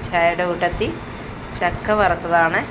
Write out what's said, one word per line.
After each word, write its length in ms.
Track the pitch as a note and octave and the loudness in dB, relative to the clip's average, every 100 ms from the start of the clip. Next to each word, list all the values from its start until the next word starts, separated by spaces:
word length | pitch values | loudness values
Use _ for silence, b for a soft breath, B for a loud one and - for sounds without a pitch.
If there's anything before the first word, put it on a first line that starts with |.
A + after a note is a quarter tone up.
| - | 0
ചായയുടെ 380 | F3+ E3+ E3+ F3+ | 2 2 2 -2
കൂട്ടത്തിൽ 420 | F3 F3 - G#3+ A3+ - - - - - - | 0 -2 0 -4 -4 -10 -12 -12 -12 -12 -4
ചക്ക 280 | F3+ - - G#3+ | -4 -2 -2 2
വറുത്തതാണ്. 600 | F#3+ F3 F3 E3+ E3 F#3 C4+ | 4 2 2 4 4 2 -2